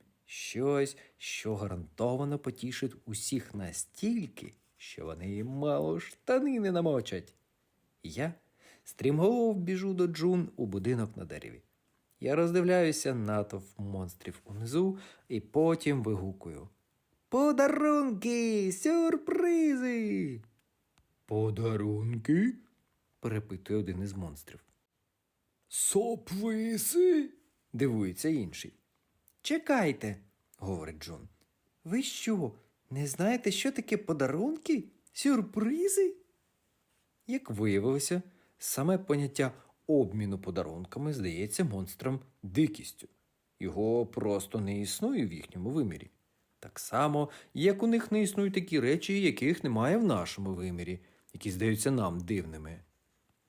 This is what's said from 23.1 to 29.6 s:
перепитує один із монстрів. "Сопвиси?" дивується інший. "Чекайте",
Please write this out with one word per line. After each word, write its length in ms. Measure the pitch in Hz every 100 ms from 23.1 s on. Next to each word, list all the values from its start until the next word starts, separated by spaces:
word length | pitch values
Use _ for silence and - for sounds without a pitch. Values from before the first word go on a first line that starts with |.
| _
перепитує 580 | - 107 107 101 - 107
один 240 | 92 90
із 100 | 101
монстрів. 520 | 95 82 73 - - _ _ _ _ _ _ _ _ _ _ -
"Сопвиси?" 1600 | - - 196 233 233 - 190 226 220 226 226 - 339 370 320 277 - _ _ _
дивується 560 | 117 135 110 95 92 156
інший. 440 | 151 87 - - _ _ _ _ _ _ _
"Чекайте", 720 | - 311